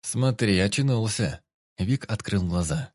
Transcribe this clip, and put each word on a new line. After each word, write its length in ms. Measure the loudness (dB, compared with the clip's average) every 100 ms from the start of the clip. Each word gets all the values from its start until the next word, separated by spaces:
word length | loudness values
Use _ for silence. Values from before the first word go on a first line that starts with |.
"Смотри, 560 | -6 -2 0 2 2 4
очнулся!" 840 | 4 2 2 2 0 -2 -2 -4 _ _ _ _
Вик 340 | -2 0 -2
открыл 320 | -6 -2 0
глаза. 500 | 0 -2 -2 -4 -6